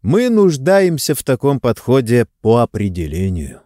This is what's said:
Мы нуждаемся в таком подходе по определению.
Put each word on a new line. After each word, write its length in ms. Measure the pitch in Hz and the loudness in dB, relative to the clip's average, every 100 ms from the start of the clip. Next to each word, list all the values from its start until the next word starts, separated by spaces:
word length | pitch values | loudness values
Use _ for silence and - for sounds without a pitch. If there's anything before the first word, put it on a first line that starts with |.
Мы 280 | - 190 247 | 0 0 2
нуждаемся 840 | 220 196 143 139 196 185 156 - 147 | 2 2 2 2 2 2 -2 -4 -4
в 80 | |
таком 380 | - 127 139 139 | -2 -2 0 0
подходе 640 | 120 107 - 131 113 120 117 _ | -2 -4 0 0 2 0 0 _
по 160 | 110 117 | 0 2
определению. 1040 | 117 110 104 90 78 80 95 87 69 64 | 0 -2 -6 -4 -6 -4 -4 -4 -8 -14